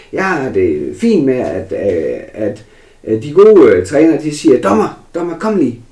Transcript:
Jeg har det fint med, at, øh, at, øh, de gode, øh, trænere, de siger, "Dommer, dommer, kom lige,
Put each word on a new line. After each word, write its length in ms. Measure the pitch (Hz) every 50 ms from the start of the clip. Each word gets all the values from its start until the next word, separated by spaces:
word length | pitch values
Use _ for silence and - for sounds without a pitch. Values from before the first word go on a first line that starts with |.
| - -
Jeg 120 | - 147 190
har 260 | 190 180 147 131 127
det 420 | - 196 185 - 73 76 147 - - -
fint 260 | 233 233 214 170 139
med, 100 | 131 127
at, 380 | 123 107 76 80 92 - -
øh, 460 | - 73 90 101 87 85 76 64 62 - - - -
at, 300 | - 110 101 - - - _ _ _ _ _ _ _ -
øh, 180 | - 110 110
de 100 | 139 147
gode, 380 | 147 185 202 220 214 180 139 110
øh, 140 | 95 90 90
trænere, 360 | 92 147 143 160 165 156 139
de 140 | 151 151 151 -
siger, 220 | - 156 127 -
"Dommer, 420 | - 196 208 220 185 - - - - _ -
dommer, 200 | 175 165 175 160 -
kom 180 | 214 220 214 190
lige, 220 | 147 120 117 - - _